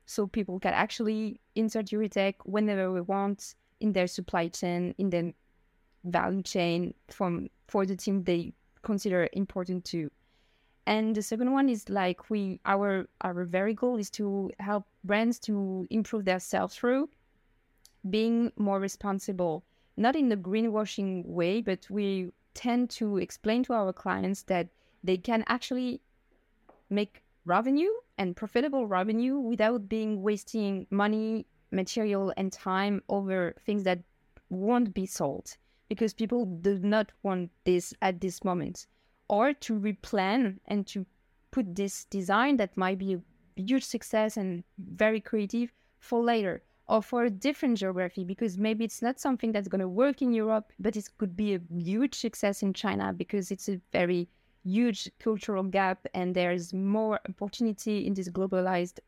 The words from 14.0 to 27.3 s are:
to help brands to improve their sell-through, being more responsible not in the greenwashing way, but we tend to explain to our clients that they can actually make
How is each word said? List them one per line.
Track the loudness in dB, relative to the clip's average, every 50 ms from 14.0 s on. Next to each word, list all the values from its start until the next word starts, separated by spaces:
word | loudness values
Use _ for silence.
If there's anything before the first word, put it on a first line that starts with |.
| -2 -4
to | -4 -4 -2 -2 -2 -2 -2 -4 -6 -6
help | -4 -2 -2 -2 -4 -6 _ _ -4
brands | 0 0 2 2 2 0 -2
to | -2 -2 -2 -2 -2 -2 -2 -4 -4 -2
improve | -2 -2 -2 -2 -2 -2 0
their | 0 0 0
sell-through, | 0 -2 -2 0 0 -2 -2 -2 0 2 2 2 0 -2 _ _ _ _ _ _ _ _ _ _ _ _ _ _ -20 -20 _ _ -6 -2
being | 0 2 2 2 4 2 2 0 0
more | 0 0 0 2 0
responsible | 0 -2 -4 -6 -4 -4 -4 -2 -4 -4 -4 -2 0 0 -2 -2 -6 _ _ _ _ _ _ 0
not | 2 2 4
in | 4 4 2
the | 2 2
greenwashing | 0 -2 0 0 0 2 0 0 -2 -2 -4 -4 -2 -2 -2 -4 -6
way, | -4 -2 0 2 2 2 0
but | 0 -2 -4 -4 -4 -6
we | -4 -2 0 0 0 -2 -2 -4 -8 _ _ _ -12
tend | -6 -2 0 2 2 0 0
to | -2 -4 -2 0 0 0
explain | -2 -2 -6 -4 -2 0 2 2 2
to | 0 0
our | 0 0 0 -2
clients | -4 -4 -2 -2 0 0 -2 -2 -4 -2
that | -2 0 0 0 -2 _ _ _ _ _ _ -2
they | 0 0 0
can | 2 0 0 0 2 0
actually | -2 -2 -4 -4 -4 -2 -2 -4 -4 -6 -10 _ _ _ _ _ _ _ _ _ _ _ _ -20 -20 _ _ -2
make | 0 0 0 -2 -4 -12 _ _